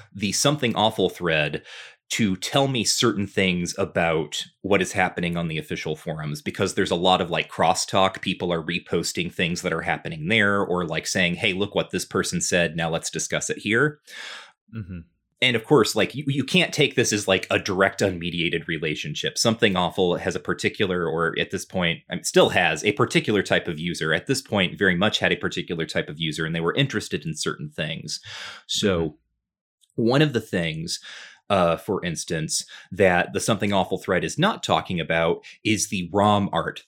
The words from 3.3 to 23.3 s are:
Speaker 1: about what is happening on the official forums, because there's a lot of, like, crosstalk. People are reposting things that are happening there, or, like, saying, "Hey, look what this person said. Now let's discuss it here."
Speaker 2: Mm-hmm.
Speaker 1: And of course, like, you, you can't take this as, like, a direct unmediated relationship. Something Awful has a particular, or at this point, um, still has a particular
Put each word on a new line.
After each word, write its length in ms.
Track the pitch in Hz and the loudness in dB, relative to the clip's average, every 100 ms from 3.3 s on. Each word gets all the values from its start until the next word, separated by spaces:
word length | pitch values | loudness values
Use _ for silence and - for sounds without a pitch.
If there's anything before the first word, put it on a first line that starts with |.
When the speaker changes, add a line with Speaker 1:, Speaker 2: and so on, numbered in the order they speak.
| - 95 90 87 - | 0 2 2 -2 -4
Speaker 1:
about 640 | 95 - 85 80 78 - - _ | -2 0 2 0 -2 -6 -10 _
what 180 | 92 98 | 0 2
is 100 | 90 | 2
happening 460 | - 90 - 87 85 | 0 0 0 -4 -2
on 100 | 85 | -4
the 100 | 80 | -6
official 380 | - 82 - 78 | -6 -6 -6 -6
forums, 460 | - 78 76 73 | -6 -8 -6 -8
because 320 | - - 95 | -8 -2 -2
there's 180 | - 90 | 0 0
a 40 | 90 | 2
lot 260 | 92 92 | 4 4
of, 80 | 85 | 2
like, 200 | 80 - | -2 -2
crosstalk. 720 | - 82 - - 104 95 - | 2 2 2 0 2 2 0
People 300 | - 90 87 | -6 -4 -2
are 100 | 85 | -2
reposting 720 | 78 87 - 87 80 - 82 | -4 -6 -2 -2 -2 -4 -4
things 300 | - 87 85 | -2 -2 0
that 100 | 90 | -2
are 80 | 82 | -2
happening 460 | 85 80 82 80 78 | -2 -4 -4 -8 0
there, 320 | 110 101 101 | 2 4 2
or, 240 | 98 90 85 | 0 -2 -2
like, 220 | 80 - | -4 -2
saying, 280 | 98 87 87 | 0 0 0
"Hey, 180 | 110 | 0
look 200 | 92 101 | 0 -2
what 180 | 92 82 | -2 -2
this 140 | 92 - | -4 -2
person 360 | 98 90 90 | -2 -2 -2
said. 340 | - 90 85 80 | 0 2 2 0
Now 140 | 82 | -2
let's 200 | 80 - | -2 -4
discuss 400 | - - 85 - | -6 -4 -4 -4
it 100 | - | -4
here." 400 | 104 110 147 147 - - - - - _ _ 113 | 0 2 2 -2 -14 -16 -14 -16 -18 _ _ -14
Speaker 2:
Mm-hmm. 240 | 90 90 82 _ _ _ | -12 -12 -14 _ _ _
Speaker 1:
And 140 | 127 117 | 2 2
of 80 | - | 4
course, 300 | 147 104 107 | 6 6 4
like, 180 | 95 123 | 0 0
you, 80 | 131 | -4
you 180 | 139 131 | -2 0
can't 280 | 180 165 | 2 2
take 220 | - 135 - | 2 2 2
this 160 | 117 | 2
as, 160 | 104 98 | 0 2
like, 180 | 95 - | 0 2
a 80 | 101 | -2
direct 400 | - 92 98 - | 0 2 2 4
unmediated 680 | 104 90 87 85 82 85 78 | 0 0 -4 -2 -2 -2 -4
relationship. 720 | 80 78 76 78 76 76 - | -4 -4 -4 -6 -6 -6 -2
Something 380 | 117 110 110 92 | 0 2 2 2
Awful 400 | 87 - 90 87 | 0 2 2 2
has 180 | 95 87 | -2 -4
a 40 | |
particular, 680 | - 92 107 - 98 90 82 | -4 -2 -2 0 0 0 0
or 280 | 80 82 - | 0 0 -2
at 140 | 85 | -4
this 140 | 98 - | -6 -6
point, 340 | 95 85 80 - | -2 -2 -2 -6
um, 140 | 90 | -8
still 260 | - 185 147 | 0 4 4
has 360 | 98 85 80 104 | 4 2 2 0
a 80 | |
particular 500 | 101 120 175 143 | 2 2 0 2